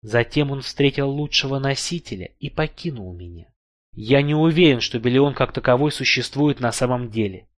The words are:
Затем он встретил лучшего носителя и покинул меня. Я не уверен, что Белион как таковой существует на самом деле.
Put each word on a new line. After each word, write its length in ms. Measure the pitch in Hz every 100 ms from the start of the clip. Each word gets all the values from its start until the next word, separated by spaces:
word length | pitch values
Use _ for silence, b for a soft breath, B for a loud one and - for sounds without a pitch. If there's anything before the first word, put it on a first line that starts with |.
Затем 480 | 113 117 117 - 143
он 100 | 139
встретил 480 | 131 - 143 139 139
лучшего 480 | 143 147 - 139 139
носителя 680 | 139 135 - 175 - 98 - _
и 120 | 143
покинул 640 | - 156 - 170 127 95 87
меня. 360 | 87 85 85 _ _ _ _
Я 280 | - 107 139
не 140 | 143 151
уверен, 440 | 160 160 170 127
что 200 | - 117
Белион 340 | 120 127 143
как 200 | 135 127
таковой 380 | - 123 123 147
существует 680 | - 131 - 120 135 147 139
на 120 | 120
самом 380 | - 123 123 123
деле. 400 | 110 104 90 _